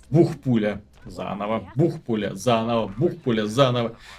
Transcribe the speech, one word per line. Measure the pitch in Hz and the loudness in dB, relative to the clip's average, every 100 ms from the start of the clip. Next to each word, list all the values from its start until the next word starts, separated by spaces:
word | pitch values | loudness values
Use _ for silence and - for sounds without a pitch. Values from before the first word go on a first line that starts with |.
| - | 0
бух, | 151 170 160 | 4 4 0
пуля, | 135 113 104 101 - - | 0 0 0 -4 -12 -20
заново, | - 92 92 98 104 110 95 127 | -16 -10 -8 -6 -4 -4 -4 0
бух, | 165 - | 0 0
пуля, | - 110 98 | -4 -2 -2
заново, | 98 127 113 113 117 104 | -2 2 2 2 0 -2
бух, | 104 175 180 | -2 -2 -2
пуля, | 131 113 104 | -2 0 0
заново. | 113 131 123 117 - - | 2 2 2 -4 -8 -20